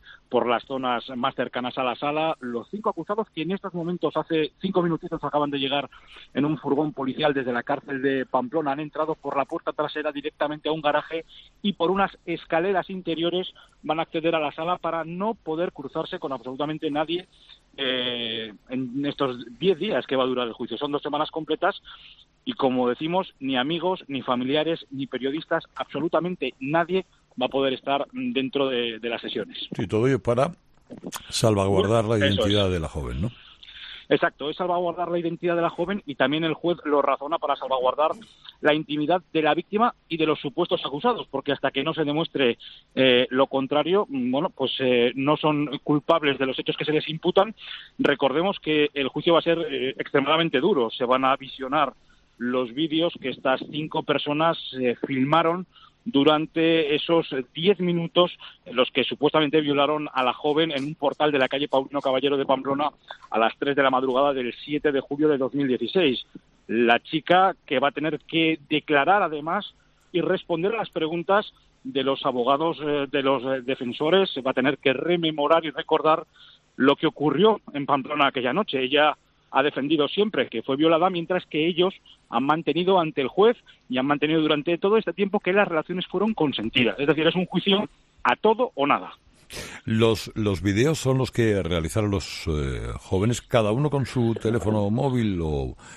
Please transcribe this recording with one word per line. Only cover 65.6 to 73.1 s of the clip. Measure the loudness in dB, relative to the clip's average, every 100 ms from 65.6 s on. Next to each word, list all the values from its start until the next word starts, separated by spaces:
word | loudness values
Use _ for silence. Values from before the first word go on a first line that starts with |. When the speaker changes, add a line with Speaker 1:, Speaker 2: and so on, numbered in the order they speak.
| 0
Speaker 1:
dieciséis. | 0 0 2 2 2 -6 -18 _ _ -4
La | 2 4 4
chica | 2 -4 4 4 4 0 -4
que | 0
va | 0
a |
tener | 0 -4 -4
que | -4 0 0 0 -2
declarar | -4 2 4 4 4
además | 2 -2 -4 -4 -6 -14 _ _ _
y | -2
responder | 0 -2 -2 -2 0
a | -2
las | -6
preguntas | -4 -4 -2 2 2 0 -10 _ _
de | -6 -2
los | 0 0 -2
abogados, | 0 2 2 0 -4
eh, | -2 -2 -2